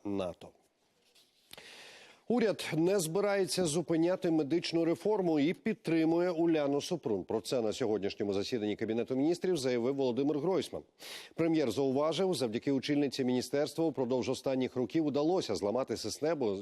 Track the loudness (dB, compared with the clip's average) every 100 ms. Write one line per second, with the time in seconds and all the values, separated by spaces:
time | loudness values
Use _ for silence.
0 | -4 -4 -4 -8 -18 -20 _ _ _ _
1 | _ _ _ _ _ -20 -20 -20 -20 -20
2 | -20 -14 -2 2 2 0 -4 0 2 2
3 | 0 0 0 0 0 0 0 -2 0 2
4 | 2 2 2 0 2 0 0 0 0 0
5 | 0 0 2 4 2 2 -2 -2 0 2
6 | 4 4 2 2 2 2 2 0 -2 -4
7 | -2 -2 -2 -4 0 0 0 0 0 0
8 | -2 -2 -2 -2 -2 -2 -2 -2 -2 -2
9 | -2 0 0 0 0 0 0 0 0 0
10 | 0 2 0 0 0 0 -2 -8 -12 _
11 | -16 -16 -12 -2 2 2 2 2 0 2
12 | 0 0 0 0 -2 -2 0 0 2 0
13 | 0 0 0 0 0 -2 -2 0 -2 0
14 | 0 0 0 -2 -2 -2 -2 -2 -2 0
15 | 0 2 2 0 0 -2 0 0 -2 -4
16 | -6 -4 -2 0 -2 -2